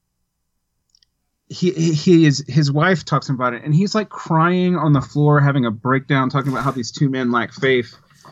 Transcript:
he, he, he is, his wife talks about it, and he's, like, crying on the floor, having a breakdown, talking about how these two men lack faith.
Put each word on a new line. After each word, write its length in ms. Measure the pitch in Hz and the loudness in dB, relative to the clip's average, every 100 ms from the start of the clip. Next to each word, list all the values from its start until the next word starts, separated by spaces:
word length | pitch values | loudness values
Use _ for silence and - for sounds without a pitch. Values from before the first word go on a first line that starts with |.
| _ _ _ _ _ _ _ _ _ _ _ _ _ _ - | _ _ _ _ _ _ _ _ _ _ _ _ _ _ -20
he, 220 | - 180 | -4 -4
he, 200 | 160 165 | 0 -2
he 340 | 151 190 170 160 | 0 4 4 4
is, 180 | 135 143 | 2 -2
his 240 | 127 143 | 0 0
wife 320 | 143 175 180 | 2 0 0
talks 240 | - 143 - | -2 -4 -2
about 240 | 127 127 | -4 -4
it, 80 | 120 | -4
and 120 | 143 | -2
he's, 200 | 151 196 | 0 0
like, 140 | 214 208 | -2 -4
crying 680 | - - 160 170 180 180 175 | -8 -2 2 2 2 0 0
on 160 | 156 | 2
the 80 | 139 | 0
floor, 360 | - 147 147 147 | 0 0 2 4
having 260 | 143 139 120 | 2 2 -2
a 40 | |
breakdown, 600 | 107 127 131 - 143 131 | -2 -2 -2 0 0 0
talking 200 | 135 135 | -2 -2
about 140 | 131 | -4
how 60 | 135 | -4
these 200 | 131 113 | -6 -8
two 200 | - 143 | -4 -2
men 200 | 131 123 | -2 -2
lack 220 | 120 113 | -2 -4
faith. 420 | - 135 127 117 - _ _ - | -2 0 0 -2 -12 _ _ -20